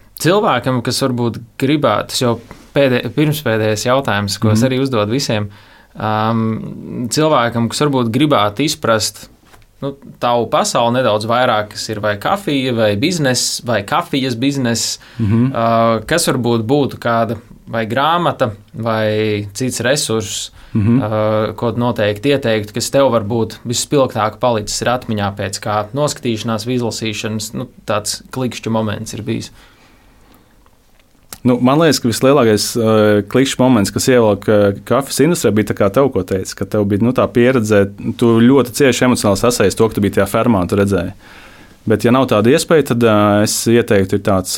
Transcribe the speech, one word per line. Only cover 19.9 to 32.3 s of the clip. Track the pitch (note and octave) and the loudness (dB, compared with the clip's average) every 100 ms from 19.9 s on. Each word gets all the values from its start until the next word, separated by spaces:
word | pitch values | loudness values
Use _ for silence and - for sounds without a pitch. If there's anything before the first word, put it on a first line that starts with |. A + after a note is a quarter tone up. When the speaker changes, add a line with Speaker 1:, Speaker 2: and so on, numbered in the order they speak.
| D3 - A2+ - - - - - | 0 0 -4 -4 -8 -10 -16 -6
Speaker 2:
Mhm. | A#2 G#2 B2 | -2 2 2
Speaker 1:
ā, | A2 A2 G#2+ G#2+ G#2+ | 0 -2 0 0 -2
ko | G#2 A#2+ | -4 -4
noteikti | A#2 A#2+ A2+ G#2 G#2 C#3+ | -2 -2 0 -2 0 0
ieteiktu, | C#3 A#2 A2 G2+ | 0 0 -2 -2
kas | A#2+ - | -6 -2
tev | C#3 C3+ | 2 2
varbūt | A2+ G2+ A#2 A2 - | 2 0 -2 -4 -6
visspilgtāk | A#2 A#2+ - D3 B2+ A2 G#2+ - | -6 -6 0 0 2 0 -2 0
palicis | B2+ A2+ G2+ - | 0 0 -4 -4
ir | A2+ | -2
atmiņā | B2+ - G#2+ G2+ G2+ | -2 -4 -4 -4 -4
pēc | G2 - | -8 -8
kā | A2+ G#2+ G2+ | -4 -4 -4
noskatīšanās | C#3 D3 - B2+ G#2+ A#2 A2 A2+ | -4 -4 -2 -4 -4 -4 -4 -2
vai | B2+ | -4
izlasīšanas, | A#2 - A2 G#2 A2+ G#2+ - | -4 -4 -6 -6 -6 -6 -8
nu, | B2+ B2+ - - | -10 -12 -12 -6
tāds | G#2+ G#2 - - | -4 -4 -10 -10
klikšķu | C3 B2+ - - | -6 -6 -6 -4
moments | A2+ G#2+ G#2+ A2 | -2 -2 -6 -10
ir | A2 | -10
bijis? | G#2+ A2+ - - - _ _ _ _ _ _ _ _ _ _ _ _ _ _ _ _ - | -6 -6 -8 -18 -20 _ _ _ _ _ _ _ _ _ _ _ _ _ _ _ _ -4
Speaker 2:
Nu, | B2 B2 | -2 2
man | B2 D3 | 2 4
liekas, | E3 C3 | 4 2
ka | A#2+ | 0
vislielākais, | G#2+ C3 | 2 4